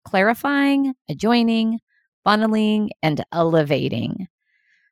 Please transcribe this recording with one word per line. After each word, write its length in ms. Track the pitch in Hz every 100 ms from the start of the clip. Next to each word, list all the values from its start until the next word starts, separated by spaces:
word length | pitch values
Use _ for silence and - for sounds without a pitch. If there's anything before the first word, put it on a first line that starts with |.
| -
clarifying, 880 | 196 202 233 285 277 277 277 277 262 -
adjoining, 720 | 143 214 240 226 226 226 226 - _ _ _ -
funneling, 640 | 214 220 220 214 214 208 -
and 220 | 156 147 -
elevating. 960 | 170 165 165 143 135 127 117 113 - 185 _ _ _ _ _ _